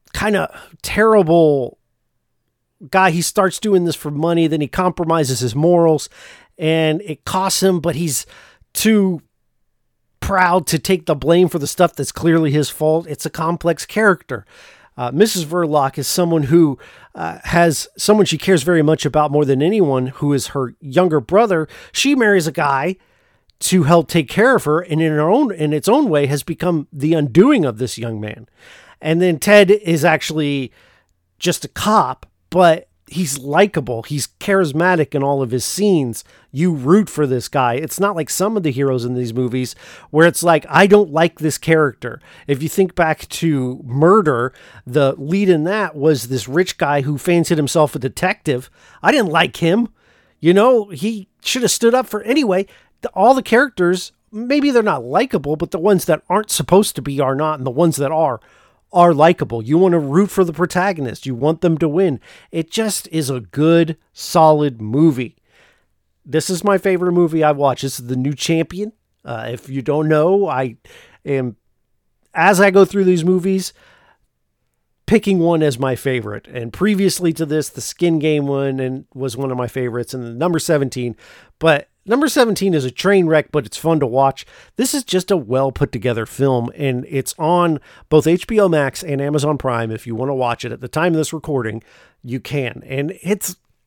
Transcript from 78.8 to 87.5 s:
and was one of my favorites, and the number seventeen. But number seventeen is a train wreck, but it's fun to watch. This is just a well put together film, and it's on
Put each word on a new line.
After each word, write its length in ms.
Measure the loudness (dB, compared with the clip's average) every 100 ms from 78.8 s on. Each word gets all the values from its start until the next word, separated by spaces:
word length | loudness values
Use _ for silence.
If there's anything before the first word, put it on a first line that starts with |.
and 240 | -6 -8 -14
was 240 | -10 -10 -6
one 140 | -6
of 60 | -6
my 100 | -6
favorites, 460 | -6 -6 -6 -8
and 80 | -10
the 120 | -12
number 260 | -6 -2 -2
seventeen. 560 | 0 0 -2 -4 -8 -8 -16 -20 _ _
But 280 | 0 0 -2 _ -4
number 220 | 0 0
seventeen 460 | 2 2 2 0
is 100 | 0
a 80 | -2
train 360 | -2 2 2 4
wreck, 220 | 2 0
but 120 | -4 -6
it's 120 | -6
fun 240 | -2 0
to 40 | 0
watch. 400 | 2 2 0 -10 -20 -12 -6
This 180 | -4
is 120 | -4 -2
just 260 | -4 0
a 60 | -2
well 340 | -2 -2 -2
put 220 | -2 -4
together 320 | -2 -4 -4 -6
film, 440 | -2 0 0 -2 -4
and 300 | -4 -4 -6
it's 260 | -6 -6 -4
on 400 | 0